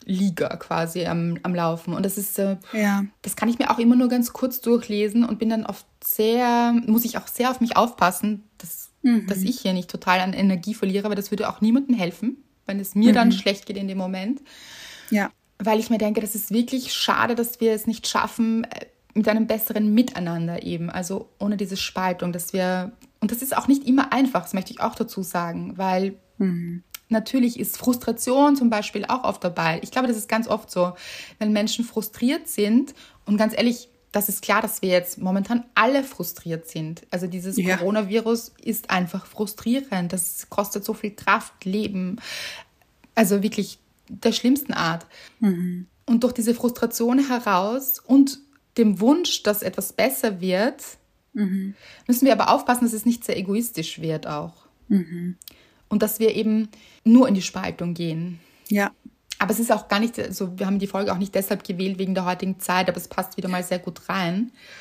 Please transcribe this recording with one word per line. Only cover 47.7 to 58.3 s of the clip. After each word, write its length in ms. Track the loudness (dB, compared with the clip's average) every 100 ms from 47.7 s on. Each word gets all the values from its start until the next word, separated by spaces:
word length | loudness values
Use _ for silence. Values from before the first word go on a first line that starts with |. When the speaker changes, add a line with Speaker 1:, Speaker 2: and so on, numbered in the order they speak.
| -4 -6 -8
Speaker 1:
und 400 | 4 6 6 2 _ _ _ 2
dem 220 | 2 4
Wunsch, 440 | 4 4 2 -2
dass 180 | -2 -2
etwas 300 | -2 -6 -6
besser 460 | -2 0 0 -4 -2
wird, 420 | -2 0 0 -2 -14 -20 _ _ _
Speaker 2:
Mhm. 420 | -4 -2 -2 -4 -10 -18 -14 0
Speaker 1:
müssen 180 | 4 6
wir 60 |
aber 180 | 6 4
aufpassen, 320 | 4 4 2 2
dass 80 |
es 120 | 0 0
nicht 180 | 0 -2
sehr 120 | -4
egoistisch 600 | -2 -2 -2 -6 -8 -6
wird 260 | -4 -4 -4
auch. 260 | -8 -8 -14 _ _ 0
Speaker 2:
Mhm. 500 | 0 0 -6 -8 -10 -16 -20 _ _ _
Speaker 1:
Und 120 | 0
dass 160 | 0 2
wir 160 | 2 2
eben 340 | 2 0 0 -8 -20 _
nur 240 | 8 8 8
in 60 |
die 80 | 4
Spaltung 520 | 0 -6 -8 -6 -6
gehen. 460 | -4 -4 -4 -6